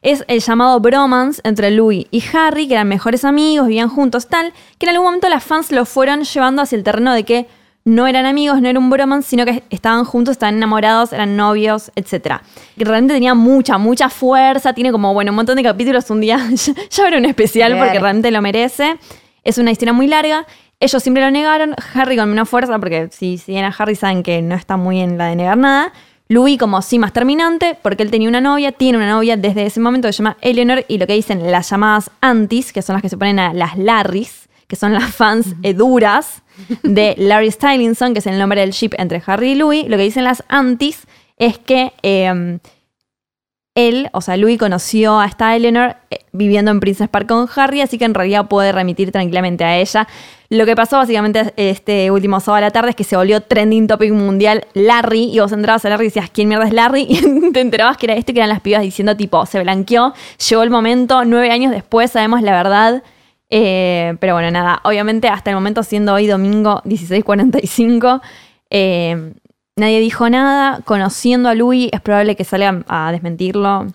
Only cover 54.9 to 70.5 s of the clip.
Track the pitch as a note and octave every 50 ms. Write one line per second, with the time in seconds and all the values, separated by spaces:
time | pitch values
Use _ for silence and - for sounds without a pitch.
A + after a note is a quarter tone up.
54.9 | A#3 A#3 A3+ A#3 A3 A3+ A#3 A#3+ - A3 G3+ G3+ G#3+ G#3 G#3 G#3+ A3+ A3+ - G3+
55.9 | G#3 G#3 A3+ A3 G3+ G#3+ F3 E3+ _ - G#3 G#3 G#3+ A3 A3 A3 G#3+ A3+ A3+ A#3+
56.9 | C4 C#4 C4+ - D4 - C#4 D4 C#4 C#4+ E4 F4 C#4 B3+ B3+ B3 G#3+ G#3+ A3 A#3+
57.9 | C#4+ - - A3+ A3 A3+ A#3+ - B3 A#3+ A3+ G#3+ G#3+ F#3+ - G3 G#3 G#3+ G#3 F#3+
58.9 | F#3 - G3 G#3 G#3 G#3 G#3+ F#3 - D#3+ - - - G3 F3+ F#3 F#3+ F#3+ G3 G3
59.9 | A#3+ A#3 A#3+ C4+ C4 - - - - _ - - A#3 A3+ A3+ A#3 A#3+ A#3 A3 A3+
60.9 | A#3+ B3+ B3+ A#3 C4 B3+ B3 A#3 A#3 A#3+ B3 A#3+ A#3 A#3+ B3+ C4+ A#3+ G3 - _
61.9 | - A3+ A#3 B3 - A#3 A3 G#3+ A#3 A#3+ A3 G3+ G3 F3+ F3 F#3+ G3 G3+ A3 A3+
62.9 | A#3+ B3+ B3+ _ _ _ _ _ _ _ _ _ - G#3+ A3+ G3 F#3 F#3 F#3 F3+
63.9 | F3+ F3 E3+ E3+ E3+ E3+ - F#3 F3 E3+ E3+ E3+ F3 F3 F3 F3 F3 - - G3+
64.9 | G#3+ G3+ G#3 G#3+ A3 A3+ A3 A#3 G3+ G3 - G#3 G3 F#3+ F#3+ G3+ G#3+ A#3 A3 -
65.9 | A3 G#3 G#3 G#3 G3 G3+ G#3 G#3 G3+ F#3+ F#3+ G3 G#3 G#3+ G#3+ G#3+ G#3 - - G3+
66.9 | G#3 F#3 E3+ E3+ F3+ G3+ G#3+ - G3+ G3+ A3+ C4 - C#4 - - - - A#3 A3+
67.9 | A#3+ A#3 A#3 B3 B3+ C4 - - - - - _ _ _ _ _ - G3+ F#3+ F#3+
68.9 | F3+ F3 E3+ E3 E3+ E3 D#3+ D#3+ - _ _ _ _ _ _ _ _ - G#3+ G#3+
69.9 | A3 A3 A3 A3+ - - A#3+ A#3 A#3 B3+ C4+ C#4